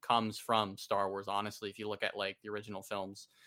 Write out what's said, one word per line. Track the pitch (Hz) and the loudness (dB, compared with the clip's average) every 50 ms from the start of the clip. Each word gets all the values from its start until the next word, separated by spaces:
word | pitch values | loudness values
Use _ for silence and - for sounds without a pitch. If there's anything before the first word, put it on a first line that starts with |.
comes | - - 120 117 110 107 104 - | 2 4 4 6 4 2 -2 -4
from | - - 117 110 104 95 98 | 0 4 4 4 4 2 -2
Star | - - - 104 101 101 95 | -6 -2 0 2 4 4 2
Wars, | 98 98 98 | 0 -2 -2
honestly, | 98 101 101 104 104 - - 107 98 | -2 0 0 0 -2 -4 -6 -6 -8
if | 98 113 | -6 -4
you | 107 107 | -4 -4
look | 104 - 110 | -2 -2 -2
at, | 98 - | -2 0
like, | 104 98 98 98 - | -2 -2 -2 -4 -6
the | - 107 | -8 -6
original | 104 104 107 107 101 95 | -6 -6 -6 -6 -8 -8
films. | 95 - 104 101 95 98 101 - - - _ _ - | -6 -4 -4 -4 -4 -4 -8 -12 -16 -20 _ _ -20